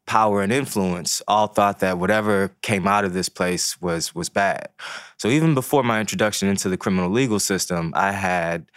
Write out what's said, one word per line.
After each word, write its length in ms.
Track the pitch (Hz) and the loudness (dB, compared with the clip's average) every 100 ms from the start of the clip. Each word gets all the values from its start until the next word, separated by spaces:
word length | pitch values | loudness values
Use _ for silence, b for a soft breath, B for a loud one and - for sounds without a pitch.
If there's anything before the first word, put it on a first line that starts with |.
| - | -2
power 340 | 113 110 101 | 2 4 2
and 100 | 98 | 2
influence 680 | 127 135 107 95 87 80 - - | 0 -2 -2 -2 -2 -4 -6 0
all 200 | 104 107 | 2 2
thought 320 | - 101 98 | 2 2 2
that 200 | 95 90 | -2 0
whatever 560 | 92 107 107 101 98 - | 0 2 2 0 0 -4
came 240 | - 101 92 | -4 -2 2
out 180 | 101 98 | 2 0
of 80 | |
this 160 | 90 90 | -2 -4
place 500 | - 90 90 - - | -2 -2 -2 -4 -4
was, 340 | 90 85 80 85 | -4 -4 -6 -8
was 140 | 80 | -6
bad. 400 | - 98 76 - - B B B - | 0 0 -2 -8 -14 B B B -6
So 100 | 104 | 0
even 260 | 143 160 | 2 4
before 300 | 139 127 147 | 2 2 2
my 160 | 120 110 | 2 0
introduction 480 | 107 92 107 - 98 | 0 0 0 2 0
into 200 | 98 98 | 0 0
the 100 | 92 | -2
criminal 340 | - 92 90 | 0 0 0
legal 280 | 107 131 104 | 0 2 0
system, 520 | - 95 - 87 82 - | 0 -2 -2 -4 -2 0
I 180 | 95 | 0
had 580 | 202 190 180 170 170 - | 0 -2 -2 -2 -4 -8